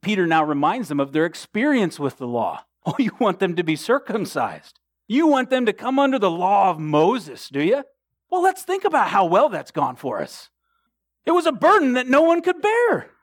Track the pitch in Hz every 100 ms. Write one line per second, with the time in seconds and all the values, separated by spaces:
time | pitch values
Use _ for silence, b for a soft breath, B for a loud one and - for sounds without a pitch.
0 | - 208 170 160 151 143 151 226 208 143
1 | 139 151 165 - - 208 285 269 185 -
2 | 143 - 123 120 98 78 _ _ - -
3 | 233 - 226 175 190 170 165 151 - 262
4 | 269 180 151 - 113 78 - _ _ _
5 | _ 240 320 277 254 262 233 196 240 262
6 | 277 262 190 170 180 202 196 160 156 151
7 | 165 247 156 127 - 139 156 269 269 _
8 | _ _ _ 359 359 370 - 381 381 294
9 | 185 202 180 180 294 175 131 - 139 131
10 | 139 104 69 - - _ _ _ _ _
11 | _ _ - 349 330 240 311 415 277 247
12 | 254 277 330 339 339 359 403 453 480 320
13 | - _